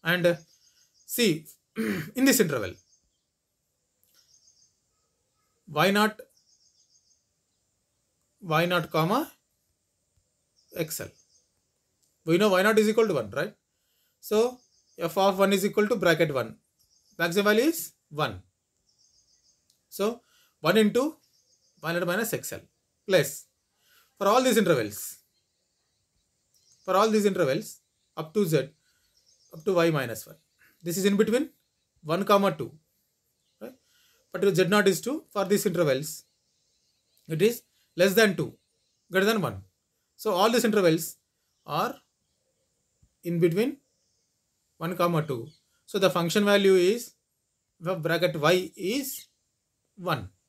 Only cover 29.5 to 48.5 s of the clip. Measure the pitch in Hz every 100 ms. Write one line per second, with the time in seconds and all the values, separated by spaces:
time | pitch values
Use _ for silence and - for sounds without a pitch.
29.5 | 165 180 180 170 151 120 107 - - _
30.5 | _ _ _ 165 170 196 202 208 240 302
31.5 | _ _ _ _ _ 151 170 202 202 196
32.5 | 156 113 - _ _ _ _ _ _ _
33.5 | _ 240 - _ _ _ _ _ 180 196
34.5 | 170 175 208 196 170 233 302 - 208 190
35.5 | 202 208 170 156 131 156 - _ _ _
36.5 | _ _ _ _ _ _ _ - 160 208
37.5 | 240 _ _ _ - 190 190 214 170 123
38.5 | - _ _ _ _ _ 180 202 226 143
39.5 | 95 - _ _ _ _ _ 220 180 214
40.5 | 233 226 214 180 160 - - _ _ _
41.5 | _ - 151 226 254 _ _ _ _ _
42.5 | _ _ _ _ _ _ _ 170 170 175
43.5 | 170 247 - _ _ _ _ _ _ _
44.5 | _ _ _ 165 180 175 160 151 127 127
45.5 | _ _ _ _ 202 185 175 170 214 202
46.5 | 202 196 190 175 233 - _ _ _ _
47.5 | _ _ _ 165 180 156 165 175 160 147